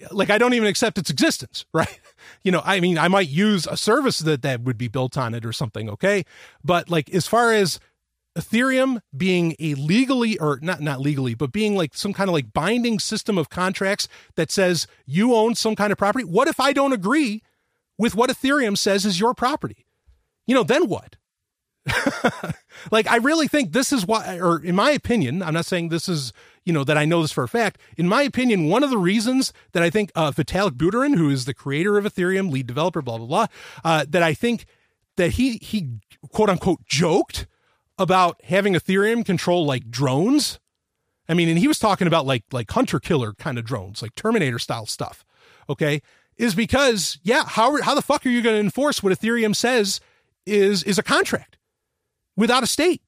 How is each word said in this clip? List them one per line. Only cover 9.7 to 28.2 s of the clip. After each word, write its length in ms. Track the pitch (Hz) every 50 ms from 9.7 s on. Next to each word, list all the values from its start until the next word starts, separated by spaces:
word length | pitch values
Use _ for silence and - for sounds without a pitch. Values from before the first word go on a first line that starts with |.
| 143
legally, 640 | 135 143 151 190 240 269 247 277 247 233 220 214 -
or 200 | 160 151 139 127
not, 180 | 151 175 185 -
not 220 | 151 151 139 127
legally, 320 | 135 147 151 135 131 123 113
but 180 | 113 151 127
being, 240 | - 208 214 208 202
like, 200 | 190 165 135 -
some 180 | - - 202 185
kind 160 | - 196 190
of, 40 | 170
like, 200 | 151 120 104 -
binding 460 | - 151 190 233 247 233 233 220 175
system 380 | - - 220 202 - - 208 180
of 120 | 151 -
contracts 580 | - 180 180 190 190 - 196 190 202 - - - - - - _ _
that 160 | - 160 -
says 360 | - 208 190 180 175 147 - - _ _ _
you 300 | - 139 180 220 254 240
own 200 | 220 220 233 226
some 200 | - - 220 214
kind 160 | - 202 208
of 60 | 190 -
property, 260 | 202 202 208 254 226
what 240 | 165 165 214 277 330
if 140 | - -
I 100 | 262 277
don't 220 | 277 277 277 277 262
agree 500 | 208 170 202 269 320 294 220 208 220 - _ _ _ _ _ _ _ _ _ _ -
with 180 | 214 240 -
what 140 | 208 240 254
Ethereum 480 | 247 - - 262 285 294 254 208 202 -
says 280 | - 208 196 202 185
is 140 | 214 180 170
your 140 | 220 240 247
property? 520 | - 240 254 294 - - 117 - - _ _ _ _ _ _ _ _ _ _ _ _ _ -
You 80 | 254
know, 80 | 262 196
then 240 | 143 247 311 359 220
what? 300 | 156 101 - - - - _ _ _ _ _ _ _ _ _ _ _ _ -
<laughs> 680 | 139 - - - - - - - 220 - - - 165 - - _ _ - - - -
Like, 160 | 214 220 220 -
I 100 | 233 233
really 300 | 226 285 320 330 302 -
think 240 | - 294 262 160
this 200 | 147 247 269 -
is 140 | 285 247 180
why, 320 | 175 220 214 - - 185 170
or 240 | 185 170 170 156 147
in 120 | 180 175
my 160 | 196 214 285
opinion, 500 | 294 - - - 240 220 147 120 143 190
I'm 120 | 185 160 151
not 120 | 165 170
saying 240 | - 190 175 170 160
this 180 | 165 165 - 190
is, 260 | 175 147 131 117 - - - - _ _ -
you 100 | 180 165
know, 100 | 147 139
that 140 | 135 151 151
I 80 | 147
know 160 | 156 170 170
this 100 | 160 143
for 120 | - - 127
a 40 | 117
fact. 320 | - 233 226 185 - _ _ _ - -
In 100 | 170 175
my 140 | 208 269